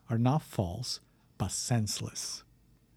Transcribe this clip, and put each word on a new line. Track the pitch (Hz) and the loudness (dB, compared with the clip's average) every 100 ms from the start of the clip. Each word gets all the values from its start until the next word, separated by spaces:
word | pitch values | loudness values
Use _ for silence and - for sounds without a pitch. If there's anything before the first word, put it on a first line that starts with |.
| - | -2
are | 117 | 4
not | 123 151 | 4 4
false, | - - 90 85 123 - - _ _ - | 2 0 0 -2 -6 -8 -12 _ _ -6
but | 98 | -4
senseless." | - - 120 104 - 98 - - - - _ _ _ _ | -2 0 2 2 -2 -6 -8 -8 -10 -14 _ _ _ _